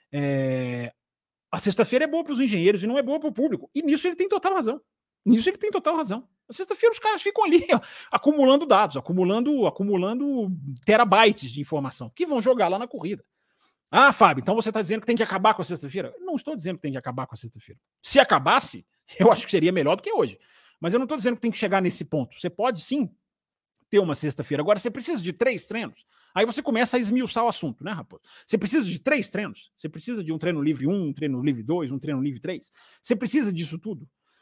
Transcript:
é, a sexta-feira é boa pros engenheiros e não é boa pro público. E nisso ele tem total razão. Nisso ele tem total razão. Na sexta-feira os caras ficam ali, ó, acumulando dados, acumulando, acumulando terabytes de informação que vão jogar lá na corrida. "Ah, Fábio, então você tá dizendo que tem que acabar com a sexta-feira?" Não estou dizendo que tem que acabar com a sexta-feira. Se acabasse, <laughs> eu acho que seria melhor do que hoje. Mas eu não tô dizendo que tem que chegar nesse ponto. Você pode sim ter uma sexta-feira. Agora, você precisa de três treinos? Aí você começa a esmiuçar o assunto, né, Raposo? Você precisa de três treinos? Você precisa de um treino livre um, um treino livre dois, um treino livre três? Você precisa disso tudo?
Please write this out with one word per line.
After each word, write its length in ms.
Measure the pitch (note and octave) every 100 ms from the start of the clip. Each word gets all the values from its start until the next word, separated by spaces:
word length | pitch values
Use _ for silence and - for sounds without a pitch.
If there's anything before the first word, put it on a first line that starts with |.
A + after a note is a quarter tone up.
| _
é, 840 | C#3+ C#3+ C3+ C3 C3 B2 B2 A#2+ - _ _ _ _ _
a 80 | E3+
sexta-feira 480 | G3+ F#3+ G#3+ B3+ D4+
é 20 |
boa 160 | D#4+
pros 160 | D#4 B3+
engenheiros 420 | C4 G3 F3 G3+
e 40 | G#3+
não 100 | C#4
é 60 |
boa 180 | B3 D4+
pro 120 | D4+
público. 380 | A3 C#4+ G3 -
E 80 | C#4
nisso 240 | D#4+ D4 F4+
ele 100 | E4+
tem 120 | F#4
total 260 | G4+ F#4
razão. 260 | F#4 A3 D4 - _ _ _
Nisso 260 | G3+ A3+ F4+
ele 80 | -
tem 120 | G#4
total 260 | F#4+ D4+ E4
razão. 300 | A#3+ A3 - _ -
Na 60 |
sexta-feira 380 | A#3+ F#4+ F#4 A4+
os 60 | A4
caras 220 | A4 G4+
ficam 240 | G4+ G#4+
ali, 220 | G4 E4 -
ó, 80 | B3+ - - -
acumulando 540 | - D4 D4+ C4 C#4
dados, 320 | D#4 G3+ F#3+ C#3
acumulando, 680 | - F3+ F3+ A3 C4 C#4+ F3
acumulando 840 | - G3+ F#3+ F#3+ B3 C#4+ C4 G3 F3 C#3 B2+ -
terabytes 640 | A3 A3+ G3 A3+ - C3
de 100 | C3+
informação 500 | C#3+ D3 C3+ - A#2
que 100 | -
vão 160 | E4+ C4
jogar 280 | A3+ B3+ E3+
lá 100 | F#3+
na 100 | A#3+
corrida. 360 | A#3+ D#3+ G#3 _ _ _ _ _ _ _
"Ah, 200 | G3 C#4
Fábio, 300 | - F#3+ C3+
então 140 | A#2+
você 180 | A3+ A3
tá 80 | A3
dizendo 200 | F3 A3
que 60 | A#3
tem 80 |
que 80 | A#3+
acabar 300 | A3 F#3+ G#3+
com 80 | G#3+
a 40 |
sexta-feira?" 500 | E3 F3 C#3+ F#3 B2+ G#3
Não 160 | F#4
estou 220 | D4+ - C4+
dizendo 200 | E3 F3
que 60 |
tem 100 | D3
que 60 | C3
acabar 280 | C3+ B2+ B2+
com 80 |
a 40 | A#2
sexta-feira. 400 | A#2 A2 - - _ _
Se 160 | - C#4
acabasse, 680 | - D3 C3+ B3+ - - - _ -
<laughs> 140 | -
eu 100 | A3+
acho 140 | F#3
que 60 | -
seria 200 | F#3 E3
melhor 260 | F#3 C#3+ G3
do 60 |
que 100 | G4+
hoje. 260 | G#4+ C3 - _ _ _ _
Mas 140 | E3
eu 40 | A#3+
não 80 | C4
tô 80 |
dizendo 220 | D4+ A3+ A#3
que 60 |
tem 80 | A#3
que 80 | -
chegar 240 | G3+ G3
nesse 220 | F3+ F3+
ponto. 360 | D#3+ D#3 B2 -
Você 80 | F3
pode 300 | E3+ B3 F3
sim 280 | - C#4+ G#3+ - _ _ _ _ _ _ _
ter 80 | G3+
uma 160 | F3
sexta-feira. 480 | C#3 D3+ - B2+ C#3+
Agora, 160 | D#3+ G#3
você 120 | A#3+
precisa 320 | C4 A#3+ C#4
de 100 | E3+
três 340 | - B3+ G3+ -
treinos? 400 | A3+ F#3 - _ _ _
Aí 120 | F#3 A3+
você 160 | A#3+
começa 340 | C#4+ A3+ A#3+ B3
a 40 |
esmiuçar 440 | G#3 B3 A#3+ A3+
o 40 | A#3
assunto, 360 | - D3+ A2+
né, 80 | E3+
Raposo? 300 | F3 - - _ - -
Você 100 | G3
precisa 320 | G3+ D4 F#3
de 100 | F3
três 300 | - D4 -
treinos? 420 | G3 G3+ - - _
Você 120 | D#3
precisa 360 | D#3+ A#3+ A3+
de 80 | D#3+
um 60 | D#3+
treino 240 | E3 D#3
livre 260 | D3 C#3 C3+
um, 200 | G3+ D#3
um 40 |
treino 280 | C3+ D3 B2
livre 200 | D3 A#2+
dois, 300 | A2 F3 C#3
um 60 | C3+
treino 240 | D3+ C3+
livre 180 | C#3+ B2
três? 320 | E3+ F3 - _ _ _
Você 120 | -
precisa 380 | A#3 A3+ D4+ G#3
disso 260 | E3+ D3+ D#3+
tudo? 300 | G#3+ D3+ D3 _ _ _